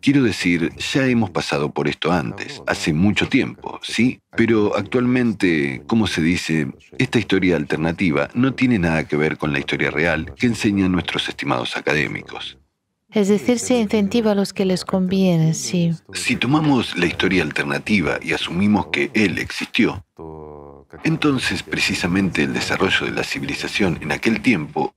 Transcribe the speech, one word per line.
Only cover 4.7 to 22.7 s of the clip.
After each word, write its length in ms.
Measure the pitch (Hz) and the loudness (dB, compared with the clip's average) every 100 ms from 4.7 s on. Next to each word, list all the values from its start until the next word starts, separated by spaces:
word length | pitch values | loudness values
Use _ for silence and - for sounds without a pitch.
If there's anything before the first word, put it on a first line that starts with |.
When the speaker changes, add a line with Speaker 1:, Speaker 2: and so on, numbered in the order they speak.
| - | 0
Speaker 1:
actualmente, 1080 | 95 127 123 127 120 98 92 80 69 64 - | -2 0 2 2 0 0 0 2 0 -4 0
como 200 | 113 101 | 0 2
se 140 | - | 2
dice, 520 | 80 87 - 80 69 - - 62 | 2 0 0 -2 -2 -8 -10 -4
esta 220 | 131 123 | 0 0
historia 360 | 101 95 92 82 | 2 2 2 0
alternativa 760 | 73 78 80 82 92 71 71 | 0 -2 -2 0 0 2 0
no 200 | - 131 | 0 0
tiene 260 | 123 131 113 | 2 2 2
nada 280 | 85 80 76 | 2 0 0
que 80 | 73 | 0
ver 220 | 76 73 | 0 0
con 160 | 76 | -2
la 60 | 71 | -2
historia 320 | 69 71 71 | -2 -2 -2
real 420 | 69 85 80 78 71 | 0 0 0 -4 -2
que 120 | 123 | -2
enseñan 440 | 110 110 101 92 | 0 0 2 2
nuestros 380 | 90 80 - - | 0 -2 -4 -4
estimados 480 | - 69 62 - - | -6 -4 -4 -4 -4
académicos. 800 | - 76 64 50 50 - - - _ _ _ _ _ | -2 0 -2 -6 -12 -14 -14 -16 _ _ _ _ _
Speaker 2:
Es 160 | 220 196 | 0 2
decir, 320 | 208 202 240 | 2 2 0
se 200 | - 247 | 2 0
incentiva 520 | 214 220 196 240 214 | 2 0 2 2 2
a 40 | 202 | 2
los 180 | 196 | 0
que 120 | - 190 | 0 0
les 180 | 180 | 0
conviene, 680 | - 190 185 190 190 170 160 | 0 0 2 2 4 4 4
sí. 380 | 160 - 180 170 160 - | 2 -2 0 0 0 -6
Speaker 1:
Si 220 | 190 - 127 | -6 -2 0
tomamos 600 | 117 151 156 131 98 - | 2 2 4 2 0 0
la 80 | 87 | -2
historia 380 | - 98 92 | 0 2 2
alternativa 760 | 76 71 73 69 - 104 73 65 | 0 -2 -2 -2 0 2 2 -2
y 120 | 76 | -4
asumimos 540 | 76 - 85 101 104 80 | -4 -2 0 2 2 2
que 240 | 80 - | -2 0
él 240 | 107 101 101 | 2 0 0
existió, 680 | - - - - 87 80 - - 82 78 76 73 73 71 - - | -6 -6 -4 0 0 0 -12 -16 -14 -14 -14 -16 -18 -20 -20 -6
entonces 600 | 160 160 151 131 - 90 | -2 0 0 0 -2 -4
precisamente 800 | - 82 - - 90 90 95 80 | -6 -4 -2 -2 0 0 0 0
el 100 | 69 | -2
desarrollo 520 | 62 - | -2 -2